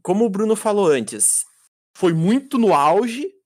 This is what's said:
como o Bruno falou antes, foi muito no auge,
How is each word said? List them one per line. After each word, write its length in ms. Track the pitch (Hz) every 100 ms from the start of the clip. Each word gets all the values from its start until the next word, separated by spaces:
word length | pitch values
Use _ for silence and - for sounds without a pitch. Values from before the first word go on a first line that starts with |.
como 240 | - 196 233
o 40 |
Bruno 240 | 196 214
falou 320 | 220 220 208 180
antes, 600 | 139 107 107 - - - _ _ _ _ -
foi 160 | 185
muito 460 | 165 170 254 269 262
no 160 | 220
auge, 580 | 151 143 185 240 240 381 -